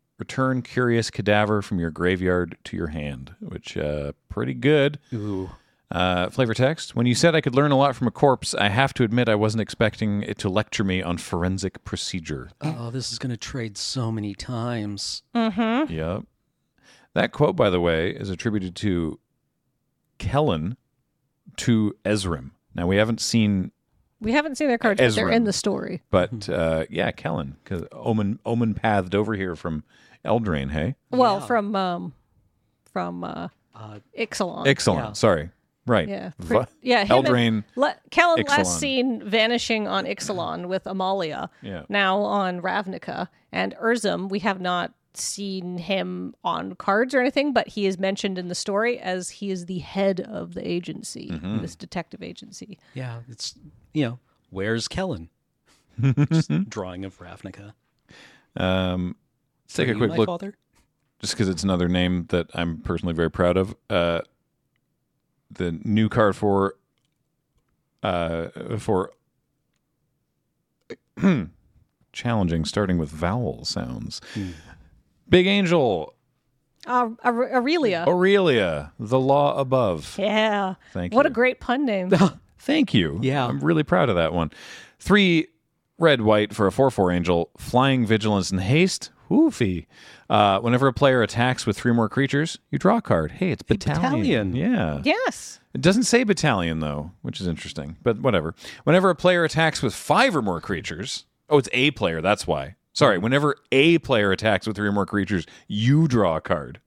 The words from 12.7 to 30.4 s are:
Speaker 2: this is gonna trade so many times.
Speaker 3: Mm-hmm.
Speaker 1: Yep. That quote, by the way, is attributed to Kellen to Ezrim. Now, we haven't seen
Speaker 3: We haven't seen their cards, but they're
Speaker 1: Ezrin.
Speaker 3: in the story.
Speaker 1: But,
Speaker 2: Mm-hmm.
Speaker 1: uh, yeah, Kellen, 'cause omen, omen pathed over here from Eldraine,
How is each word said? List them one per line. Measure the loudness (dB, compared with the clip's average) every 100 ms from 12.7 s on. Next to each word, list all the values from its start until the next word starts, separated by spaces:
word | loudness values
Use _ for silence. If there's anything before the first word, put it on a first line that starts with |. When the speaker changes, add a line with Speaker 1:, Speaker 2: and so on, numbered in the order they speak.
| -6 -8
Speaker 2:
this | -8 -8
is | -8
gonna | -6 -6
trade | -8 -8 -8 -8
so | -8 -4 -2
many | -2 -6
times. | -8 -8 -6 -4 -4 -6 -8 -8 -10 -6 -2
Speaker 3:
Mm-hmm. | -2 0 -2 -2 -2
Speaker 1:
Yep. | -4 -4 -6 -8 _ _ _ _ _ _ _ _
That | 0 0
quote, | 2 2 4
by | 4
the | 4
way, | 2 2 0
is | -4 -8
attributed | -4 -2 -2 -4 -4
to | -2 0 -2 -6 _ _ _ _ _ _ _ _ _ -8
Kellen | -2 0 0 0 -2 -8 _ _ _ _ _ _ -18 -4
to | 2 4 2 -2 -2
Ezrim. | 0 0 -4 -8 -20 _ -4
Now, | 2
we | 2
haven't | 2 0
seen | 0 2 4 2 -2 -10 _ _ _ _
Speaker 3:
We | -2
haven't | 0 -2 -2
seen | 0
their | 2
cards, | 2 4
but | 4
they're | 4 2
Speaker 1:
Ezrin. | 2
Speaker 3:
in |
the | 2
story. | 0 -2 -4 -6 -10 0
Speaker 1:
But, | 2 2
Speaker 2:
Mm-hmm. | -2 -4 0
Speaker 1:
uh, | 0 0 -2
yeah, | -2 -2
Kellen, | -4 -6 -6 -6 -12 -8
'cause | -8 -8
omen, | -6 -2 0 0 -2 -2
omen | 0 0
pathed | 0 0 0 2
over | 0 0 -2
here | -4 -6
from | -6 -8 -10 _ _ _ -2
Eldraine, | -2